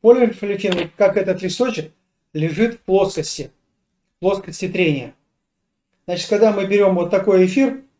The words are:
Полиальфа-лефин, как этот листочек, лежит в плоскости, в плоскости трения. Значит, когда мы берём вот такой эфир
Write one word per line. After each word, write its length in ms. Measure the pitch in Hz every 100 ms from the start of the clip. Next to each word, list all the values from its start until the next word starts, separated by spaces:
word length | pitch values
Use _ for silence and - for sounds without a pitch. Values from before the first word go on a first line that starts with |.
Полиальфа-лефин, 880 | 220 254 233 - 202 196 202 180 165
как 220 | - 196 196
этот 240 | 190 185
листочек, 540 | 185 - 247 220 151 _ _ _ _
лежит 400 | 151 160 156 233
в 60 | 233
плоскости, 680 | - 190 196 165 156 - - _ _ _ _ _ _ _
в 40 |
плоскости 480 | 180 196 190 - 180
трения. 460 | 180 170 139 117 _ _ _ _ _ _ _ _ _
Значит, 240 | - 175 -
когда 240 | 208 220
мы 140 | 202 190
берём 280 | 202 196
вот 160 | 180 170
такой 360 | 190 190 185 185
эфир 360 | 269 269 - _